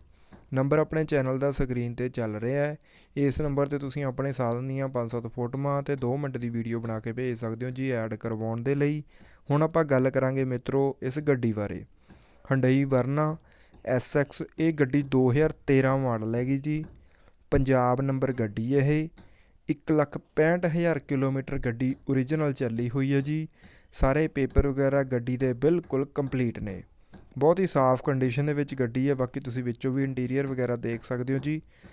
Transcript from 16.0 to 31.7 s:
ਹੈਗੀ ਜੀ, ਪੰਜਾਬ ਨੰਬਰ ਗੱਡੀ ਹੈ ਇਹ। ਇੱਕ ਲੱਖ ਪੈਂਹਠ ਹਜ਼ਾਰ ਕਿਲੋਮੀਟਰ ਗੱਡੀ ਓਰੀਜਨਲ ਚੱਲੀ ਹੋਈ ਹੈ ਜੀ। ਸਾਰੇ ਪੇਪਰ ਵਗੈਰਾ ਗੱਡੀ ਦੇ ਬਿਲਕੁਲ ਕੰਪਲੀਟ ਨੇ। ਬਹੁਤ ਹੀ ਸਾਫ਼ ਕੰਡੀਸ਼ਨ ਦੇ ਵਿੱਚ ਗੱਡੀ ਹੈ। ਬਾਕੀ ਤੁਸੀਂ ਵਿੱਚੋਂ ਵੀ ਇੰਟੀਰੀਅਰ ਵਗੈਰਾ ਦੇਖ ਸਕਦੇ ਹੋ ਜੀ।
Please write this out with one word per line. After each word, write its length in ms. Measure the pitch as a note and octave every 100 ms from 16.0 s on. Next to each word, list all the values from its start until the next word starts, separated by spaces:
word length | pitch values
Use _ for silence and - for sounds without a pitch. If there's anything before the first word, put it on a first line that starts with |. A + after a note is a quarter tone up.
| C3 A2+ A2 A#2+
ਹੈਗੀ 240 | B2+ C#3
ਜੀ, 240 | D3 D3+ D3+ - - _ _ _ -
ਪੰਜਾਬ 500 | C#3+ C3+ C3 B2 B2+
ਨੰਬਰ 320 | C#3 C3 C3
ਗੱਡੀ 400 | B2 A2 G#2 A#2 C#3
ਹੈ 120 | C#3
ਇਹ। 200 | D3+ D#3+ - - - _ _ -
ਇੱਕ 220 | D3 -
ਲੱਖ 260 | D3+ C#3+ - - -
ਪੈਂਹਠ 300 | D#3 F3+ F3
ਹਜ਼ਾਰ 320 | E3+ E3+ D3+
ਕਿਲੋਮੀਟਰ 580 | - C3+ C3+ C3+ C3 G2+
ਗੱਡੀ 380 | B2 A#2 C3 C3+ -
ਓਰੀਜਨਲ 420 | C3+ C3 D#3 D3+
ਚੱਲੀ 360 | C3 B2 A2+ A#2+
ਹੋਈ 240 | C#3 C3+
ਹੈ 80 | C#3
ਜੀ। 260 | C#3 D#3 D#3 _ - - _
ਸਾਰੇ 340 | - C3+ C#3+ D#3+
ਪੇਪਰ 400 | C#3 C3 C#3+ C#3
ਵਗੈਰਾ 340 | C3+ C3+ C#3
ਗੱਡੀ 340 | C3 B2 A#2+ B2
ਦੇ 140 | C3
ਬਿਲਕੁਲ 520 | A#2+ C#3+ F3 - C3 C#3 -
ਕੰਪਲੀਟ 440 | C3+ C3 A#2+ G#2+
ਨੇ। 240 | G#2 F#2 - _ _ - - B2+
ਬਹੁਤ 220 | D3 F3
ਹੀ 60 | F3+
ਸਾਫ਼ 360 | C#3+ C3 B2+
ਕੰਡੀਸ਼ਨ 420 | - C3+ B2+ B2 D3
ਦੇ 80 |
ਵਿੱਚ 200 | C#3+ C#3+ C3
ਗੱਡੀ 320 | B2 B2+ C#3
ਹੈ। 40 | C3
ਬਾਕੀ 240 | B2 C#3
ਤੁਸੀਂ 240 | C3+ A#2
ਵਿੱਚੋਂ 280 | B2 A#2 C3+
ਵੀ 120 | C3
ਇੰਟੀਰੀਅਰ 440 | C#3 C3 B2 C3 C#3
ਵਗੈਰਾ 280 | B2+ B2 A#2+
ਦੇਖ 280 | A#2 A#2
ਸਕਦੇ 300 | - B2 B2
ਹੋ 60 | C3+
ਜੀ। 220 | C#3 D#3 -